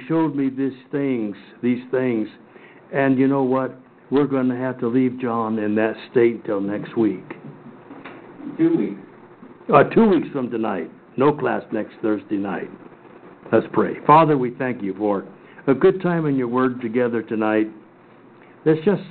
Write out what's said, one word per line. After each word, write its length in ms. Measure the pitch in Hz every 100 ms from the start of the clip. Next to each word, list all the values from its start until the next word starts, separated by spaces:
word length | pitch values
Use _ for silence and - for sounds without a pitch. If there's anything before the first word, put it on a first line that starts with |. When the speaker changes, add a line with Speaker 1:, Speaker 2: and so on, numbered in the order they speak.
| 127
Speaker 1:
showed 280 | 160 160 139
me 140 | 135
these 280 | 127 135 127 -
things, 440 | 143 139 123 107 98 - -
these 220 | 120 123 -
things." 360 | 127 127 113 110 - - - - - -
And 260 | 143 135 131
you 100 | 135
know 160 | 139
what? 340 | 127 131 131 - - _ -
We're 160 | 131 143
gonna 320 | 135 127 123
have 220 | 131 123
to 80 | 120
leave 320 | 127 127 127
John 400 | 123 113 110 110
in 160 | 104 107
that 200 | 110 110 -
state 340 | 123 117 107 -
till 140 | 101
next 380 | 101 104 - 117
week. 260 | 110 92 - - - - - - - - - - - - - -
Speaker 2:
Two 180 | 165 -
weeks. 260 | 104 - - - - - - - -
Speaker 1:
Uh, 120 | 147
two 260 | - - 220
weeks 180 | 165 -
from 200 | 139 120
tonight. 400 | 113 110 95 80 - - -
No 160 | 139
class 320 | 143 127 107 -
next 220 | 113 104 -
Thursday 360 | 113 104 95 101
night. 320 | 101 90 - - - - - - - - -
Let's 160 | 92 -
pray. 280 | 110 92 - -
Father, 320 | 151 160 143
we 120 | 123
thank 300 | - 131 104
you 120 | 101 95
for 300 | 107 98 - - - - -
a 60 |
good 280 | 131 190 190
time 240 | 175 170 156
in 100 | 135
your 120 | 120
word 340 | 123 131 123
together 400 | 120 120 123 117
tonight. 480 | 110 107 110 110 107 - - - - - - - - -
That's 180 | 156 156
just 200 | 180 185 -